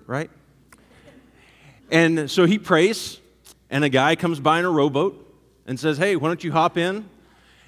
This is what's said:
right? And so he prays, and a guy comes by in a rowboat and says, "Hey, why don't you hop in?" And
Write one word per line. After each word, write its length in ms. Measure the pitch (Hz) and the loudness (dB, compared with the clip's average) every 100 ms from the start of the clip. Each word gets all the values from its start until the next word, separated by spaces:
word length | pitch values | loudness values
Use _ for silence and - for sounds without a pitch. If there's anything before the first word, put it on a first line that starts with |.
| - | -8
right? 240 | 131 165 _ _ _ _ - _ _ - - _ _ _ _ - _ - | -8 -8 _ _ _ _ -20 _ _ -20 -20 _ _ _ _ -20 _ -2
And 400 | 165 165 165 143 | 2 2 0 -2
so 160 | - 175 | 2 4
he 120 | 214 | 2
prays, 640 | - 165 190 220 - - _ _ - - _ | 2 2 2 0 -10 -16 _ _ -20 -20 _
and 160 | 135 | -2
a 60 | 147 | 2
guy 260 | 131 143 165 | 2 2 0
comes 240 | 170 156 | -2 -2
by 200 | 147 165 | 0 2
in 40 | |
a 60 | 180 | 0
rowboat 600 | 156 143 135 190 - - _ _ _ - | 0 0 0 -2 -6 -20 _ _ _ -12
and 120 | 127 | -4
says, 200 | 156 147 | -4 -2
"Hey, 180 | 196 175 | -2 0
why 120 | 156 | -2
don't 140 | 170 | -4
you 100 | 165 | -2
hop 260 | 160 170 175 | 0 0 0
in?" 180 | 175 208 | -4 -6
And 100 | 208 _ _ _ _ _ | -12 _ _ _ _ _